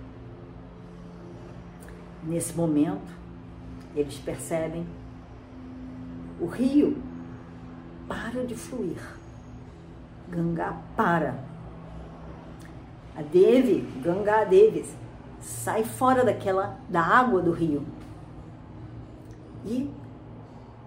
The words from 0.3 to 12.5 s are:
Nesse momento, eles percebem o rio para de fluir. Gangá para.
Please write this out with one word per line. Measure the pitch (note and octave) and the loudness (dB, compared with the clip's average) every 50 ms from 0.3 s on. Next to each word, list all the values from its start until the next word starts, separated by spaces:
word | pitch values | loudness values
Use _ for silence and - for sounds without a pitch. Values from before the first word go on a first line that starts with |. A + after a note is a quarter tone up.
| - - - - - - - - - - - - - - - - - - - - - - - - - - - - - - - - - - - - - - - | -14 -14 -14 -16 -16 -16 -16 -16 -16 -16 -16 -16 -16 -16 -16 -16 -16 -16 -16 -14 -14 -14 -14 -14 -14 -14 -14 -16 -16 -16 -16 -16 -16 -16 -16 -16 -14 -10 -6
Nesse | D#3+ E3+ E3 D#3 - - | -2 0 0 0 -2 0
momento, | E3 E3+ D#3+ D3+ D3 D3 E3+ - - - - - - - - - - - - - - - - - - - - - | 2 2 4 6 6 6 4 2 -4 -6 -10 -14 -14 -14 -14 -14 -16 -16 -16 -16 -14 -14 -12 -12 -14 -14 -8 -2
eles | D3 C#3+ C3+ B2+ - | -2 -2 0 -2 -8
percebem | - E3 D#3 - - - E3+ D#3+ D#3+ D#3 D#3+ E3+ E3+ E3+ - - - - - - - - - - - - - - - - - - - - - - - - - - - - - - | -6 -6 -6 -6 -6 -2 -2 0 0 -2 -2 -4 -6 -6 -8 -12 -14 -14 -14 -14 -16 -16 -16 -16 -16 -16 -16 -14 -14 -12 -12 -12 -12 -12 -12 -12 -12 -10 -10 -10 -12 -12 -6 -4
o | E3+ | -4
rio | E3+ - - C4 C4+ C#4+ D4 - - - - - - - - - - - - - - - - - - - - - - - - - - | -4 0 2 2 6 8 8 8 8 4 0 -4 -8 -10 -10 -12 -12 -12 -14 -14 -14 -16 -14 -14 -14 -14 -14 -14 -14 -14 -14 -10 -8
para | - - - A3+ A#3+ B3+ B3+ | -8 -6 -6 -6 -4 -4 -4
de | - A#3 | -4 -4
fluir. | A#3+ - - C4 A#3+ G3 E3 C#3+ - - - - - - - - - - - - - - - - - - - - - - - - - - - | -8 -8 -8 -6 -4 -2 -2 -4 -6 -8 -12 -14 -14 -16 -16 -16 -16 -14 -14 -14 -14 -14 -14 -16 -16 -16 -16 -16 -16 -16 -16 -16 -16 -12 -6
Gangá | F3 E3+ E3+ E3+ E3+ E3+ F3 F#3+ E3+ - - - - | -4 -2 0 0 0 0 -2 -4 -4 -6 -10 -10 -2
para. | - A3 F3+ E3+ E3 D3+ C3 B2 - - - - - - - - - - - - - - - - - - - - - - - | 2 4 4 4 4 4 2 -2 -4 -8 -10 -12 -12 -14 -14 -14 -14 -14 -14 -14 -12 -14 -14 -14 -14 -14 -14 -14 -14 -14 -16